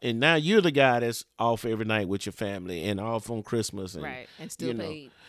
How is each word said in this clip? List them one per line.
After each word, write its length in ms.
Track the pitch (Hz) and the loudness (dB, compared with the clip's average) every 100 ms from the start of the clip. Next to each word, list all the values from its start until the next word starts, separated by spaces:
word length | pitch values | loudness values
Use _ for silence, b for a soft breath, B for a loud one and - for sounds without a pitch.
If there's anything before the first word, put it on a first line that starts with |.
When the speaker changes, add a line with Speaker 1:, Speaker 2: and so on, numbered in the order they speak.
Speaker 1:
and 180 | 127 113 | -4 2
now 140 | 147 | 4
you're 260 | 165 156 214 | 4 6 6
the 100 | 175 | 6
guy 300 | 139 135 120 | 6 6 6
that's 240 | 117 113 - - | 0 -4 -10 -2
off 260 | 113 113 | 0 2
every 220 | 120 110 110 | 0 -2 0
night 200 | 110 95 | 0 0
with 200 | 98 104 | -2 -4
your 80 | |
family 500 | - 104 98 90 87 | -6 -6 -6 -6 -4
and 160 | 90 98 | -2 -2
off 300 | 110 113 107 | -2 -4 -4
on 120 | 117 | -8
Christmas 520 | - 117 107 98 95 | -2 -2 -2 -6 -8
and, 100 | 87 | -8
Speaker 2:
Right, 240 | 147 127 - - | -10 -10 -14 -16
and 140 | 156 | -16
still 160 | - - | -8 -6
Speaker 1:
you 60 | |
know. 100 | - | -4
Speaker 2:
paid. 260 | 160 156 135 _ | -6 -10 -16 _